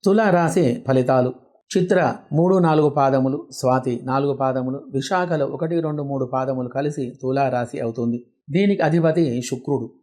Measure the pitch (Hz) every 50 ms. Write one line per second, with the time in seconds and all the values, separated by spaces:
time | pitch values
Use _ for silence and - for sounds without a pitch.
0 | - 196 202 220 220 202 175 175 170 156 160 190 160 123 120 - - - 131 131
1 | 127 131 131 127 123 127 131 - _ _ _ _ _ _ - 190 180 185 208 180
2 | 160 123 - - - - 147 156 170 180 190 185 175 160 156 151 151 147 135 147
3 | 139 135 139 135 127 131 135 139 - - - - - 127 127 131 127 139 120 117
4 | - 131 131 135 143 143 135 120 135 131 127 131 127 131 131 139 - - - 135
5 | 135 - 190 185 180 170 170 151 139 - - 143 170 160 175 170 160 156 151 147
6 | 143 139 139 135 135 123 135 131 131 135 131 127 127 123 127 135 143 147 147 147
7 | 131 120 - - - 131 135 139 139 127 127 123 120 120 - - 131 117 113 127
8 | 117 117 117 120 - _ _ _ _ - 139 180 202 202 196 190 165 156 156 170
9 | 160 160 156 170 165 139 117 123 120 - 139 127 - - 143 123 113 110 - _